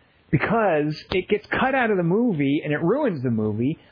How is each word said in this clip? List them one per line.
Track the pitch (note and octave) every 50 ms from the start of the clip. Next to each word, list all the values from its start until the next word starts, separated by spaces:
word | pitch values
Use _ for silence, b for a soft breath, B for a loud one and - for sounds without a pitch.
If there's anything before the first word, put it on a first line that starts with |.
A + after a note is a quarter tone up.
| b b b b b _
because | D#3+ - - - G3+ A#3 G#3+ F#3+ D#3+ D3 D3+ D3+ D#3 - - -
it | - F#3 F#3 -
gets | G#3 - - -
cut | - - B3 C4 C4+
out | C4 A#3+ A3
of | G#3 F3+
the |
movie, | E3+ E3 F#3 A3 B3 B3 F3+ C#3+ C#3 C3+ C#3+ E3 -
and | D3+
it | D3 D3+
ruins | E3 E3+ A#3 D4+ D#4 A3+ E3+ C3+
the | B2 B2+
movie, | A2+ A2 G#2+ G#2+ G#2 A2 B2 C#3 D#3+ B B B